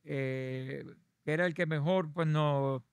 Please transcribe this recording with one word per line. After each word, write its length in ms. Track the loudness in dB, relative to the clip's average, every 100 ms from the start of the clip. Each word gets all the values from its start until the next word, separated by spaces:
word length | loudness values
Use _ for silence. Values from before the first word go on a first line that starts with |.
eh, 840 | -6 -4 -2 -4 -4 -6 -6 -8 -12 -18 _ _
que 100 | -2
era 140 | 2 2
el 80 |
que 120 | 0 0
mejor, 460 | 0 2 2 0
pues, 140 | 0 2
nos 560 | 4 4 2 2 -2 -6